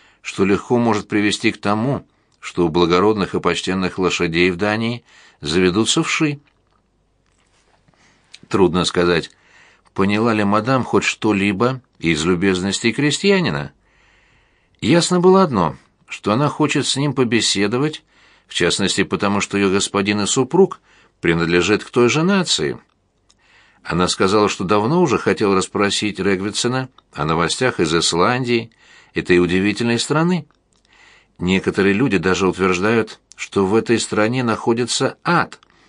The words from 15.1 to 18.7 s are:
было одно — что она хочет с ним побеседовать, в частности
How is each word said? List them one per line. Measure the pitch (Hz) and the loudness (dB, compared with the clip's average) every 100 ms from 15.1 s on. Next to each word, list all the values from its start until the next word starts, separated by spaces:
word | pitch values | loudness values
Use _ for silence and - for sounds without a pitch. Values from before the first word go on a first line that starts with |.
| 180 | 2
было | 185 190 | 4 4
одно — | 180 110 80 - _ _ - | 4 2 0 -4 _ _ -18
что | - 101 | -8 -2
она | 113 147 | 0 0
хочет | - 151 147 123 | 0 0 0 -2
с | 135 | -2
ним | 143 | -2
побеседовать, | 131 120 113 92 98 101 123 151 - _ _ _ _ - | 0 0 2 0 0 0 0 -2 -6 _ _ _ _ -10
в | |
частности | - 87 | -2 -2